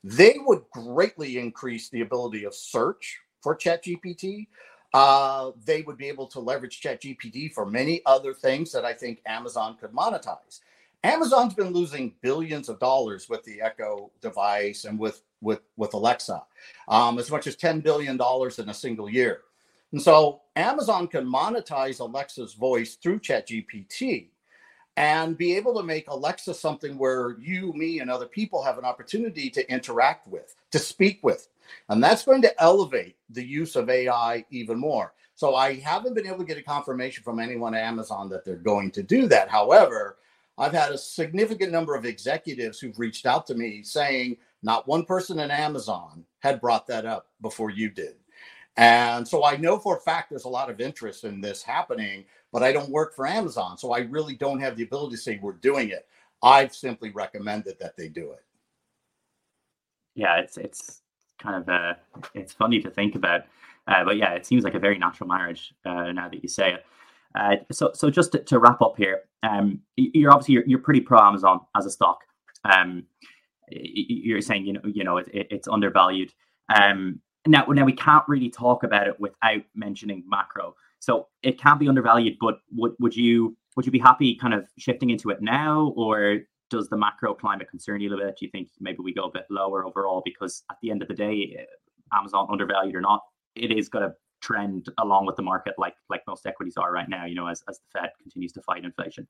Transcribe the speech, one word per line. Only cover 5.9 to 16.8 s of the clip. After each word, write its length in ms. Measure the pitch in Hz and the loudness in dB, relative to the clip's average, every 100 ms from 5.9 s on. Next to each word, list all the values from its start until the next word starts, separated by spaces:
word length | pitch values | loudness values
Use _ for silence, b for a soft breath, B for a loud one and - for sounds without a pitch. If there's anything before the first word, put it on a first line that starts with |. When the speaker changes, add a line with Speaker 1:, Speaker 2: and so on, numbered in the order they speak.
| 131 | -12
Speaker 1:
be 100 | 139 | -12
able 180 | 135 131 | -10 -12
to 140 | 135 | -10
leverage 420 | 120 135 123 - | -6 -6 -8 -10
Chat 180 | 151 120 | -10 -10
G 140 | 139 | -12
P 160 | 127 117 | -14 -14
T 200 | 127 151 | -12 -10
for 160 | - 101 | -8 -4
many 360 | 113 139 165 139 | -2 -2 -2 4
other 260 | 135 135 | 2 2
things 380 | 131 135 135 160 | -2 -2 0 -4
that 140 | 127 120 | -4 -6
I 80 | |
think 280 | 117 123 113 110 | -8 -12 -12 -10
Amazon 500 | 113 120 117 110 110 | -10 -8 -8 -8 -10
could 120 | 107 | -10
monetize. 680 | 120 123 - - - _ - _ _ _ _ | -4 -2 -4 -8 -14 _ -20 _ _ _ _
Amazon's 500 | 202 320 302 254 240 | 0 2 4 4 4
been 180 | 190 185 | 0 -2
losing 440 | 175 170 139 127 _ | 0 -2 -4 -10 _
billions 460 | 123 147 160 151 117 | -4 -2 -4 -8 -8
of 120 | 107 | -4
dollars 500 | 127 135 113 98 - | 2 2 0 -8 -8
with 140 | 113 | -10
the 180 | 113 104 | -10 -6
Echo 500 | 110 110 107 104 104 _ | -6 -6 -8 -8 -12 _
device 640 | 113 107 101 104 101 101 107 | -10 -2 -2 0 -4 -6 -10
and 140 | 107 | -6
with, 220 | 107 - _ _ | -6 -6 _ _
with, 220 | 107 107 _ - | -4 -4 _ -8
with 160 | 107 | -6
Alexa, 500 | 104 113 123 - 85 - B B B | 0 0 0 -4 -10 -12 B B B